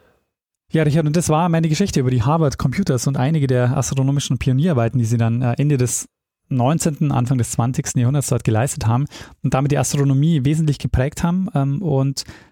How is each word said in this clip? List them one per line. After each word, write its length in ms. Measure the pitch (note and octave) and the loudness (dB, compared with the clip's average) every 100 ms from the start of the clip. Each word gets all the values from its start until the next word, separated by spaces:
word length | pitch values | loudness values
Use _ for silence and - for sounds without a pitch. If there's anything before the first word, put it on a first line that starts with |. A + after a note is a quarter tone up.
| _ _ _ _ _ _ _ | _ _ _ _ _ _ _
Ja, 120 | D#3+ | 0
Richard, 240 | D3+ D#3 D3+ | 2 2 0
und 100 | E3+ | 0
das 140 | - | 0
war 180 | D#3 F3 | 2 2
meine 220 | E3 D#3+ | 2 0
Geschichte 300 | D3+ G3+ C#3+ | 0 0 0
über 100 | B2+ | 2
die 120 | B2 | 2
Harvard 360 | A#2 E3 D3 - | 2 2 2 0
Computers 480 | C3+ A#2+ F#3+ B2+ C#3+ | -2 -2 0 0 0
und 100 | C#3 | 0
einige 300 | C3+ D#3+ C3+ | 0 0 2
der 280 | B2 B2 | 2 2
astronomischen 600 | C3+ - C3+ C3+ C#3+ - B2+ | 0 -2 0 0 0 -2 -2
Pionierarbeiten, 640 | C3+ B2+ F3+ B2+ A#2 B2+ | 0 2 2 2 0 0
die 80 | A2+ | 0
sie 100 | A#2+ | 0
dann, 240 | A2+ A#2 | 0 0
äh, 140 | B2+ A#2+ | -2 0
Ende 220 | D3 C3+ | 0 2
des 320 | B2 - - _ _ _ - | 0 -4 -10 _ _ _ -6
neunzehnten, 600 | B2+ B2 E3 E3 C#3+ D3 | 0 0 2 -2 0 0
Anfang 280 | B2+ B2 C3 | 0 0 0
des 140 | A2 | -2
zwanzigsten 500 | - A#2+ C3 - C3 | -2 -2 -2 -4 0
Jahrhunderts 260 | A#2+ C#3+ - | 0 0 -2
dort 160 | A#2+ | -2
geleistet 420 | - A2 C3+ - G#2+ | 0 0 -2 -2 0
haben 200 | - D3 - - - | 0 -2 -8 -20 -6
und 120 | C3 | -2
damit 180 | C3 C#3 | 0 0
die 60 | C#3+ | 0
Astronomie 680 | B2+ D3 C#3 C3+ D#3+ D#3 | -2 0 2 2 2 2
wesentlich 340 | C3 D#3+ D3+ C3+ | 0 0 0 -2
geprägt 440 | B2+ - C#3+ - | -2 -2 -2 -2
haben, 260 | E3+ F#3 F#3 | -2 -2 -2
ähm, 260 | C#3+ C#3 C#3+ | -2 0 -2
und 440 | E3+ C3+ C#3 - - - - | 0 0 0 -4 -10 -16 -20